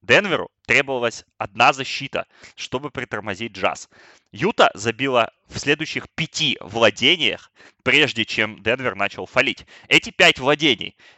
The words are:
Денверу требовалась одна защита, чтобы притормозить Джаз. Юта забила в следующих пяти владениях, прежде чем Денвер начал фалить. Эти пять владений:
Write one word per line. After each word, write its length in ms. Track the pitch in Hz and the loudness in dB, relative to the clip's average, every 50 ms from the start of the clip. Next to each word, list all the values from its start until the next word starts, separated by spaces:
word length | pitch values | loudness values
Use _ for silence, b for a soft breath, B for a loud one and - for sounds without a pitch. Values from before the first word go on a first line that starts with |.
Денверу 480 | _ 92 120 170 208 196 156 117 85 - _ _ _ | _ 2 2 2 4 2 -2 -4 -4 -6 _ _ _
требовалась 580 | - 117 131 143 135 135 123 120 117 - - - _ _ _ | 0 2 2 2 0 -2 -2 -2 -2 -4 -4 -18 _ _ _
одна 340 | 107 98 101 110 120 143 143 | -10 -10 _ 4 4 4 4
защита, 540 | 131 127 - - - 139 - - 85 - B B B B B B | 2 -4 -8 -8 -8 -10 -6 -8 -8 -8 B B B B B B
чтобы 360 | - - - - 127 143 143 | -16 -16 -8 -8 -6 -6 -6
притормозить 640 | _ 135 120 - - 104 101 107 95 90 113 117 98 | _ -10 -10 -8 -8 -8 -8 -8 -8 -8 -8 -10 -10
Джаз. 360 | 95 95 92 73 - - _ b b b b b b b b | -2 -2 -2 -2 -2 -14 _ b b b b b b b b
Юта 400 | - 104 135 208 - - 202 - - | -10 -4 -4 -4 2 4 4 4 4
забила 580 | 95 101 117 113 110 135 139 127 120 113 - _ _ _ _ | 0 -4 -4 -4 -2 -2 0 2 2 0 0 _ _ _ _
в 100 | - - | -14 -10
следующих 500 | - 135 151 151 160 - - 131 - - _ | -2 -2 -2 -2 -2 -8 -8 -10 -10 -10 _
пяти 420 | - 165 - _ - 160 139 107 - | -8 -8 -8 _ -4 -4 -2 -4 -4
владениях, 880 | - 90 104 117 117 107 101 - 117 139 180 175 143 104 82 - - - b b b b b b - | -8 -10 -2 4 4 4 4 4 2 2 2 2 0 -2 -2 -4 -10 -20 b b b b b b -2
прежде 420 | 131 123 143 151 123 107 113 107 | 2 2 4 2 2 0 -4 -6
чем 380 | - - - 110 107 107 - 98 | -4 -2 -2 -2 -2 -4 -6 -2
Денвер 320 | 110 120 131 131 120 95 | -2 -2 -2 -2 -6 -4
начал 320 | 98 101 101 - - 92 | -2 -4 -6 -4 -8 -14
фалить. 400 | - - 127 135 135 104 - - B B B B B | -4 0 0 0 0 -2 -6 -12 B B B B B
Эти 220 | 135 156 - 233 | 2 2 2 2
пять 280 | - - 185 165 147 - | 0 4 4 4 4 4
владений: 580 | 127 135 151 151 156 151 113 95 85 101 _ b b b b | 2 0 0 2 2 0 0 0 -2 -16 _ b b b b